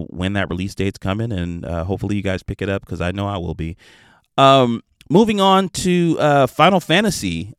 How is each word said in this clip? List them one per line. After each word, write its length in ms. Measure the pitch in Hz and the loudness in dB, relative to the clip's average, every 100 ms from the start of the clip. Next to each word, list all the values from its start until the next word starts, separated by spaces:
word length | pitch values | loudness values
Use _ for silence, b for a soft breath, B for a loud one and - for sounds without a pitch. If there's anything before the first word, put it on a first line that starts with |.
| 85 | -2
when 240 | - 92 | -6 -4
that 160 | 101 92 | -2 -2
release 260 | 87 98 - | -4 -6 -4
date's 220 | 98 - | -6 -4
coming, 320 | 98 101 117 | -6 -4 -4
and, 340 | 95 87 85 69 | -4 -6 -8 -6
uh, 200 | 85 87 | -6 -4
hopefully 300 | 95 101 104 | -4 -4 -4
you 40 | |
guys 220 | 98 92 | -2 -4
pick 180 | - 98 | -6 -6
it 80 | 95 | -4
up 160 | 98 - | -4 -6
'cause 160 | 87 | -6
I 100 | 87 | -6
know 160 | 98 101 | -4 -6
I 100 | 101 | -6
will 180 | 85 80 | -6 -6
be. 220 | 82 87 b b b b _ - | -8 -10 b b b b _ 4
Um, 440 | 135 135 127 117 - _ - | 6 6 4 0 -8 _ 0
moving 300 | 165 220 202 | 4 4 4
on 280 | 190 190 190 | 4 4 2
to, 480 | - 185 180 170 156 | -2 0 2 2 2
uh, 280 | 147 143 131 | 2 2 2
Final 320 | - 160 190 | 2 2 2
Fantasy. 760 | - 165 214 - 98 82 95 | 2 0 0 -2 -4 -6 -8